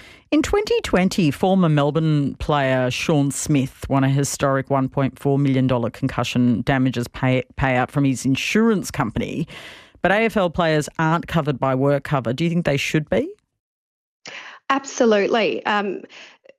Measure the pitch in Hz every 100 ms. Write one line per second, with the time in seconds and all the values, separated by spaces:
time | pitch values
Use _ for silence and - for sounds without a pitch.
0 | - - - 302 - 403 427 466 - 185
1 | 185 - 151 - 190 190 170 147 143 151
2 | 160 147 139 - - 147 135 131 127 -
3 | - 151 139 - - 143 131 - - 135
4 | 135 139 139 - 139 135 - 135 131 -
5 | 131 - 143 139 139 131 127 123 113 -
6 | 131 - 123 127 123 113 131 135 131 123
7 | 120 - 131 127 - - 135 127 123 147
8 | 139 123 131 135 - 214 226 196 - -
9 | 120 - 95 - 160 - - - - -
10 | 180 202 226 214 180 165 165 156 147 -
11 | 160 165 - 165 147 127 135 131 139 143
12 | - 143 113 127 165 170 160 143 - 156
13 | 151 190 330 415 _ _ _ _ _ _
14 | _ _ - - - - - 269 - -
15 | 233 208 196 233 175 - - 208 202 -
16 | - - - _ _